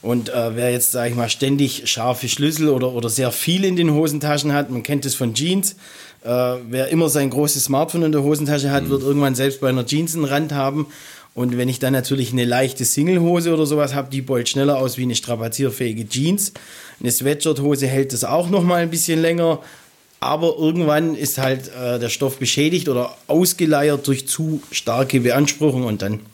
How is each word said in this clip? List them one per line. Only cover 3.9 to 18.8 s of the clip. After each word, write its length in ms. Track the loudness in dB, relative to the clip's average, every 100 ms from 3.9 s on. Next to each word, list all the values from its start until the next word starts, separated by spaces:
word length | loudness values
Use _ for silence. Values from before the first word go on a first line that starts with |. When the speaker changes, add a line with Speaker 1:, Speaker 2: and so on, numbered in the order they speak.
Speaker 1:
Hosentaschen 600 | 4 2 0 0 0 0
hat, 180 | 0 0
man 140 | -4
kennt 200 | -2 -2
es 120 | -2 -2
von 180 | -2
Jeans, 380 | 0 0 0 0 -6 -20 -20 -20 -14
äh, 60 | -2
wer 600 | 0 0 -2 -6 -4 0
immer 200 | 2 2
sein 220 | 2 0
großes 340 | 0 0 0
Smartphone 380 | 0 0 0 0
in 100 | 2
der 100 | 2
Hosentasche 480 | 2 0 0 0 2
hat, 140 | 0
Speaker 2:
Mhm. 60 | 0
Speaker 1:
wird 120 | 0
irgendwann 320 | 2 2 2
selbst 260 | 2 0 0
bei 100 | 0
einer 160 | 0 0
Jeans 280 | -2 -2
einen 120 | -2 0
Rand 260 | 0 -2
haben. 340 | -2 -2 -2 -6 -8 -20 -20 -16
Und 220 | -4 -2 0
wenn 120 | -2
ich 120 | 0
dann 140 | 0
natürlich 360 | 0 0 -2 0
eine 140 | 0
leichte 400 | 2 2 0 0
Singlehose 680 | -2 0 2 2 4 2 2
oder 140 | 2 2
sowas 280 | 2 0
hab, 160 | -2 -4
die 100 | -6
beult 280 | -2 -2 0
schneller 300 | 0 2 2
aus 180 | 0 -2
wie 60 |
eine 140 | -2 -2
strapazierfähige 920 | -4 -4 -4 -2 -2 -2 -4 -4 -6
Jeans. 440 | -2 0 0 -2 -8 -20 -20 -20 -6
Eine 100 | -4
Sweatshirthose 800 | 0 0 0 0 0 0 0 0
hält 240 | 0 0
das 100 | -2
auch 260 | 0 0 2
noch 140 | 2
mal 200 | 4 2